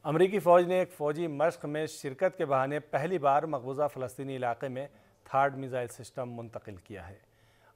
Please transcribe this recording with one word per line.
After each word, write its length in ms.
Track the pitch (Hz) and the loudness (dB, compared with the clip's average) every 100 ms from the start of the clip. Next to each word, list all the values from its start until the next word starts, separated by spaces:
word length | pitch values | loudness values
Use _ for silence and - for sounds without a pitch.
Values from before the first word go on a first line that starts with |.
| 151 | 0
امریکی 300 | 160 190 202 | 4 4 4
فوج 280 | 170 175 175 | 8 8 8
نے 120 | 185 | 2
ایک 120 | 175 | 0
فوجی 360 | - 151 151 170 | -2 -4 -2 -4
مشق 380 | 143 151 127 | 0 0 0
میں 200 | 147 151 | -6 -4
شرکت 520 | 156 - 143 131 185 180 | -6 -6 -10 0 -2 0
کے 80 | |
بہانے 340 | 151 135 135 147 | 0 2 2 -2
پہلی 380 | - 143 160 185 | -2 -2 0 2
بار 260 | 139 143 | 4 4
مقبوضہ 380 | 160 143 123 135 147 | 2 -4 -4 -2 -2
فلسطینی 420 | 135 127 - 139 | -2 -8 -8 -8
علاقے 320 | 131 120 117 139 | -4 -4 -2 -6
میں 200 | 123 143 - _ _ | -6 -10 -16 _ _
تھاڈ 340 | - 135 139 135 | -2 2 2 0
میزائل 300 | 135 123 123 | -6 -6 -6
سسٹم 460 | - 110 - 123 | -10 -12 -10 -8
منتقل 420 | 117 113 107 - | -8 -12 -12 -14
کیا 340 | 92 - 98 90 | -16 -14 -14 -14
ہے۔ 60 | 101 _ _ _ _ _ | -18 _ _ _ _ _